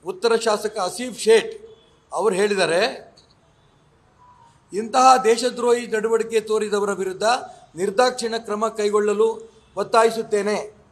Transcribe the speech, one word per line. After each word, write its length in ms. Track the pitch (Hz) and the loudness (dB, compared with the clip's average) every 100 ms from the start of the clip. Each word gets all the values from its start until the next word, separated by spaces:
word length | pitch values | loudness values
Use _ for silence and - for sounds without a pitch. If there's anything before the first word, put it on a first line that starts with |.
| 165 | -10
ಉತ್ತರ 300 | 190 233 226 | -4 0 0
ಶಾಸಕ 420 | 226 208 214 214 | 0 -2 -2 -4
ಆಸೀಫ್ 420 | 180 180 254 196 | -6 -4 -10 -4
ಶೇಟ್ 580 | 214 226 165 - - - _ _ _ | 4 4 4 -12 -18 -20 _ _ _
ಅವರು 220 | 143 202 185 | -2 0 2
ಹೇಳಿದ್ದಾರೆ, 800 | 208 202 165 165 233 247 - _ _ _ _ _ _ _ _ _ _ _ - - - _ _ | 0 2 0 2 0 -4 -18 _ _ _ _ _ _ _ _ _ _ _ -20 -20 -20 _ _
"ಇಂತಹ 440 | 180 226 262 254 254 | -8 -2 4 6 6
ದೇಶದ್ರೋಹಿ 640 | 208 233 247 202 240 240 233 | 4 2 0 -2 0 0 0
ನಡವಳಿಕೆ 540 | 214 220 226 226 226 | -4 0 0 0 -2
ತೋರಿದವರ 520 | 214 214 214 202 202 | -2 -4 -2 -2 -2
ವಿರುದ್ಧ 300 | 190 190 180 208 240 - - - 151 | -2 -4 -2 -2 -2 -4 -20 -20 -6
ನಿರ್ದಾಕ್ಷಿಣ್ಯ 640 | 202 196 247 247 233 226 | -4 2 0 0 -6 -6
ಕ್ರಮ 280 | 226 208 220 | -6 -4 -4
ಕೈಗೊಳ್ಳಲು 840 | 214 208 208 208 208 226 220 - - _ - | -2 0 2 0 2 0 -2 -12 -20 _ -8
ಒತ್ತಾಯಿಸುತ್ತೇನೆ." 1000 | 202 - 226 220 220 208 202 202 143 - _ | 0 4 4 0 -4 -2 -2 -4 -6 -16 _